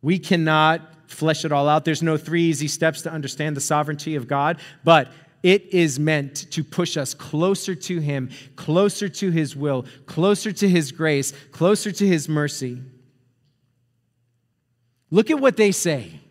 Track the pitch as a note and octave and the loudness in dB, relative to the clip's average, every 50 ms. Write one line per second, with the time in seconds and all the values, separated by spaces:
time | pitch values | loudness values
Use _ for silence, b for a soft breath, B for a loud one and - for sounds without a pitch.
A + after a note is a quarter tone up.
0 | - C#3+ F#3 F#3 D3 - F#3+ E3+ D#3+ D#3 D#3 D#3 D#3 D#3 D#3+ E3+ D#3+ - - _ | 0 0 -2 -2 0 0 0 2 2 4 4 6 6 4 4 2 -2 -14 -20 _
1 | _ _ - - D3+ D#3+ D3+ D3+ - D#3+ D3 C#3 C#3+ D3 D3+ D#3 D3+ E3 D#3 A2+ | _ _ -8 -2 0 0 0 0 -2 -2 0 2 2 4 2 2 2 0 -2 0
2 | E3 E3 D#3+ D#3 E3 D#3+ D#3+ E3+ E3+ E3 D#3 B2+ D3 D3+ - - E3+ D#3+ D3+ - | 0 0 0 -2 -4 -2 0 2 2 2 0 0 -4 -6 -4 0 -2 -2 -2 -2
3 | - E3 D#3+ D#3+ D3 C3+ - - D3+ D#3 D3+ C#3 C3+ - D#3 D3 D3+ D3 D3+ D3 | -10 -10 -8 -8 -8 -10 -8 -6 -6 -4 -4 -4 -4 -2 -2 -2 -2 -2 -6 -8
4 | - D#3 D#3 D3 B2 B2 D3 C#3 C#3 D#3 E3+ B B B B B - E3 E3 D#3 | -8 -6 -6 -6 -6 -4 -4 -2 0 -2 -2 B B B B B 4 6 6 6
5 | B2+ - B B B B B B - F3+ F#3+ G#3 - - G3 F3+ E3+ D#3 C3 C3+ | 6 0 B B B B B B 2 4 4 4 2 0 0 2 2 2 2 0
6 | D3 D#3 D#3 D3 C#3+ C#3 - - - - - E3 D3 - - - F3 E3+ - D#3+ | 0 0 0 0 -2 -4 -10 -14 -14 -10 -8 -8 -8 -6 -4 -4 -4 -2 -2 -6
7 | C#3 - - - - - - D3+ E3 F#3+ G3 F#3+ - - F#3 - - - F3+ E3+ | -6 -6 -10 -14 -14 -8 -4 0 0 0 0 -2 -4 -8 -8 -8 -6 -6 -4 -4
8 | D3+ D3 C#3+ C#3 B2+ B2 B B B B B - - - D3+ F3+ G3+ G#3 G3+ - | -2 -2 -2 -4 -6 -8 B B B B B -12 -4 0 2 4 4 2 0 -2
9 | G#3 F#3+ - - G3+ F#3+ E3 E3 D#3 C#3 - C#3 C#3+ D3 C#3 B2+ A#2+ B B B | -8 -8 -6 -4 -2 -2 0 0 -2 -2 -4 -6 -4 -2 -2 -4 -4 B B B
10 | B - - - E3+ G3 G#3 G3+ - A3 F#3 - G3+ G3 F3 E3+ D#3 C3 B2+ - | B -10 -4 0 2 2 2 0 -2 -8 -4 0 2 4 4 4 2 0 -6 -2
11 | D#3+ D#3 D3 C#3 C3+ - B B B B - - D#3+ F3+ G#3+ G#3 - G#3 F#3 - | -2 0 0 0 -2 -4 B B B B -4 0 2 2 4 2 0 -8 -2 0
12 | G3+ G3 F3+ D#3 C#3+ D#3 D#3 D3+ D3 D3 D3 - C3+ B2+ B2 B2+ C3 - - _ | 2 2 2 2 0 -2 -2 -2 -2 -2 -4 -6 -8 -8 -8 -10 -14 -18 -20 _
13 | _ _ _ _ _ _ _ _ _ _ _ _ _ _ _ _ _ _ _ _ | _ _ _ _ _ _ _ _ _ _ _ _ _ _ _ _ _ _ _ _
14 | _ _ _ _ _ _ _ _ _ _ _ _ _ _ _ _ _ _ _ _ | _ _ _ _ _ _ _ _ _ _ _ _ _ _ _ _ _ _ _ _
15 | _ _ D#3 F#3+ A3 - D#4+ D4 C4+ C4 G3+ - G#3+ G3+ F#3 - - F3 D#3 C3 | _ _ 2 2 2 4 0 2 2 2 4 4 2 2 2 0 -2 -2 -2 -4
16 | G#2 E2+ D#2+ - _ _ | -6 -12 -16 -20 _ _